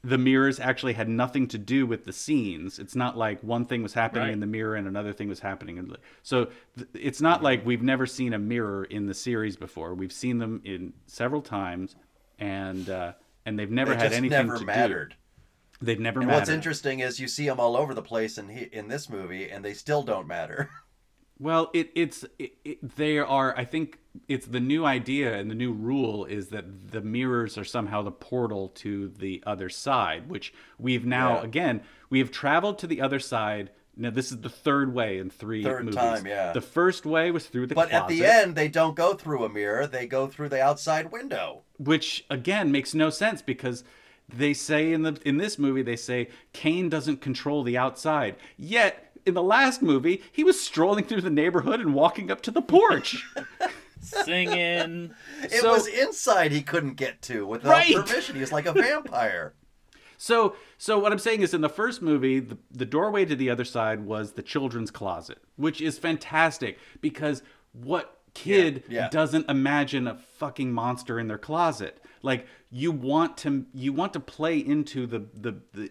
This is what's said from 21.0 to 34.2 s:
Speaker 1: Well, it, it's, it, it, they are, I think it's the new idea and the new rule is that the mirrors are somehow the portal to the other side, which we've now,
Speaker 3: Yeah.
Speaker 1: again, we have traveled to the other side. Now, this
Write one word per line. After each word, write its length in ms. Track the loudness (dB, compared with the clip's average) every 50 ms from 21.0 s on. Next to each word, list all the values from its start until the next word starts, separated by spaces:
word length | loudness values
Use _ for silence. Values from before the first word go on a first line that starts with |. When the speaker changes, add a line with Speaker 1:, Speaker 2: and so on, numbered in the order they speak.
| _ _ _ _ _ _ _ _
Speaker 1:
Well, 280 | -4 0 2 2 0 2 0
it, 160 | -2 -2 0 0
it's, 300 | -2 -2 -2 -2 -12 -16 -18 _
it, 180 | _ -12 -12 _ _ _
it, 320 | -14 -12 -10 -12 -12 -6
they 200 | -2 0 0 2
are, 400 | 0 0 2 2 2 2 2 0
I 60 | -2 -6
think 340 | -4 -2 -4 -4 -4 -8 -20 _ _ _ -20 _
it's 180 | -4 -4 -4 -4
the 140 | -4 -4 -2
new 260 | 0 0 0 2 2
idea 520 | 2 0 0 -2 -2 -2 0 0 0 -2 -2
and 100 | -4 -6
the 60 | -4
new 160 | -4 -2 -2
rule 540 | -2 -4 -2 -2 0 0 0 0 0 -4 -6
is 240 | -6 -6 -8 -6 -8
that 420 | -10 -12 -10 -12 -16 -18 -16 -10
the 80 | -10 -8
mirrors 580 | -6 -4 -2 -2 0 0 0 0 0 -2 -6
are 60 | -8 -10
somehow 380 | -6 -4 -4 -4 -2 -4 -4
the 100 | -4 -4
portal 560 | -8 -10 -10 -6 -4 -2 -2 -2 -2 -6 -6 -8 -10 -10 -8
to 240 | -8 -6 -6 -8
the 340 | -10 -10 -8 -8 -6 -6 -6 -6
other 220 | -6 -6 -4 -6 -8
side, 580 | -8 -8 -2 0 2 2 2 0 -2 -6 -8 -10
which 240 | -12 -10 -10 -12 _ -18 -20 -20 -18
we've 280 | _ -2 0 0 0 0
now, 300 | 0 0 2 4 4 2
Speaker 3:
Yeah. 60 | 2 0
Speaker 1:
again, 380 | -2 -2 0 0 0 0 -2 -6 -12 -20 -20 -8 _
we 100 | 2 2
have 100 | 2 0
traveled 480 | -4 -4 0 2 2 4 2 0 -4 -4
to 80 | -4
the 120 | -4 -2 -2
other 200 | 0 0 -2 -2
side. 500 | -4 -2 -2 -2 -2 -2 -2 -4 -6 -10 _ _ _ _ _
Now, 140 | -6 -6 -2
this 240 | -2 -2